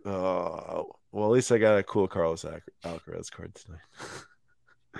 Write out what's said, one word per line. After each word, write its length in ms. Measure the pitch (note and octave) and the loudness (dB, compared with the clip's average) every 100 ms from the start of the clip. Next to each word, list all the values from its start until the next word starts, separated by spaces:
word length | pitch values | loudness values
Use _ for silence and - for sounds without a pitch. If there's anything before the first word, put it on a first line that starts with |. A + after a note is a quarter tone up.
| G2+ | -6
Oh, 840 | F#2+ F#2 F2+ F2 D#2+ E2 E2 - - _ | -2 0 0 -2 -6 -6 -8 -8 -12 _
well, 140 | G2+ G#2+ | -2 4
at 60 | |
least 200 | B2+ - | 4 6
I 60 | A#2 | 4
got 200 | G#2+ G#2 | 6 6
a 60 | |
cool 240 | F#2+ G#2+ F#2 | 4 0 0
Carlos 380 | F#2+ E2 E2 D#2 | 2 0 -2 -8
Al-, 160 | D#2+ - - E2+ | -12 -16 -14 -10
Alcaraz 440 | E2 - E2+ E2+ | -10 -10 -12 -12
card 220 | - E2+ - | -14 -16 -18
tonight. 260 | - D#2+ - - | -20 -20 -20 -18
<laughs> 240 | - - - _ _ _ _ _ _ | -16 -16 -20 _ _ _ _ _ _